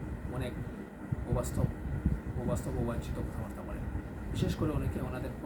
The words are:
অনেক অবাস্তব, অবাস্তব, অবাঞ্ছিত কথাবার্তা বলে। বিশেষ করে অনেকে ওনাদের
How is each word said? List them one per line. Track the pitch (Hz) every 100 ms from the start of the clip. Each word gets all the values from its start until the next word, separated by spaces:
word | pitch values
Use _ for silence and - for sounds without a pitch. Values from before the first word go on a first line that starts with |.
| - - -
অনেক | 123 123 - - - - - - - -
অবাস্তব, | 123 - - - - - - - - - -
অবাস্তব, | 120 123 - -
অবাঞ্ছিত | 117 117 - 123
কথাবার্তা | 117 - 101 -
বলে। | - - - - - - -
বিশেষ | - - -
করে | 156
অনেকে | 139 139 -
ওনাদের | 127 127 131 127